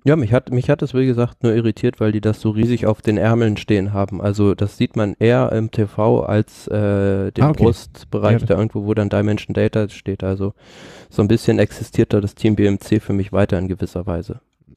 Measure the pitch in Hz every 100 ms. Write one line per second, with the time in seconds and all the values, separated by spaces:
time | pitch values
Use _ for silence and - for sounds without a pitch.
0 | 131 160 107 123 - 123 - 147 143 127
1 | 131 120 120 - 120 113 113 - 123 -
2 | 107 107 107 107 110 107 117 120 104 110
3 | - 104 107 117 113 101 - 104 95 101
4 | 98 87 101 104 101 92 101 - 123 113
5 | 104 - 110 123 123 110 110 - 104 -
6 | 107 120 135 104 - - - 104 104 101
7 | 98 98 98 - 139 151 110 - - -
8 | - 104 104 113 113 90 110 107 104 107
9 | 101 101 104 104 - 104 104 110 104 -
10 | - 95 92 95 98 - - - - -
11 | - - 104 113 - 107 104 - 113 -
12 | 117 104 101 - 110 104 101 101 - 110
13 | - 101 98 95 104 92 92 90 92 87
14 | 95 85 - - _ _ _